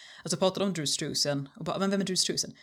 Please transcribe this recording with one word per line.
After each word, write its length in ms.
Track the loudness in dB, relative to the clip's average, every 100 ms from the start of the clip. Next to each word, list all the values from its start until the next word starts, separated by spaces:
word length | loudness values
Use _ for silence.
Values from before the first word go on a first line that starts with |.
| -20 -12
alltså, 140 | -4 2
pratar 220 | 2 2
de 60 | 0
om 60 |
Drew 120 | 0 0
Struzan 640 | -2 -2 0 0 0 -4 -6
och 100 | -4
bara, 140 | 0
"Men 100 | 2
vem 120 | 2
är 40 | 2
Drew 100 | 2
Struzan?" 340 | 0 0 -4 -8